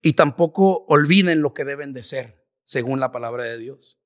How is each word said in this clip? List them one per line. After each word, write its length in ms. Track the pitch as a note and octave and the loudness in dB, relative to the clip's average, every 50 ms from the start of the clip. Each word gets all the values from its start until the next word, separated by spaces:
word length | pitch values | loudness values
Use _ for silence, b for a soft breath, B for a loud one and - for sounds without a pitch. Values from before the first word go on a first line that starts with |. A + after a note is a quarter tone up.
| - | 2
y 100 | E3 - | 2 4
tampoco 680 | - D#3+ D3 C3 - E3+ E3 _ - F#3+ F#3+ F#3 D#3+ - | 4 2 2 4 0 0 0 _ 2 2 2 2 -2 0
olviden 560 | - D#3 D3 D3 C#3+ F3+ G3+ F#3 F3+ E3 D#3 D3 | 2 4 4 4 4 4 4 4 4 0 0 -2
lo 100 | C#3 _ | -2 _
que 100 | - C3+ | -6 -8
deben 300 | C#3 C#3 C#3+ C#3+ C#3 C3+ | -8 -8 -10 -12 -14 -12
de 80 | B2+ | -4
ser, 420 | A#2 - - C3 A#2+ A2+ _ _ _ _ _ _ _ | -4 -4 -4 -4 -10 -12 _ _ _ _ _ _ _
según 340 | _ - C3+ A#2 B2+ C3+ C3+ | _ -6 -4 -4 -4 -4 -4
la 120 | C3 B2+ | -4 -6
palabra 320 | - B2 A#2+ A#2 A#2+ B2 A#2+ | -6 -8 -10 -8 -8 -8 -8
de 160 | A#2 A#2 A#2 | -8 -10 -10
Dios. 400 | A2+ B2+ C3+ C3+ _ _ _ _ _ | -14 -16 -18 _ _ _ _ _ _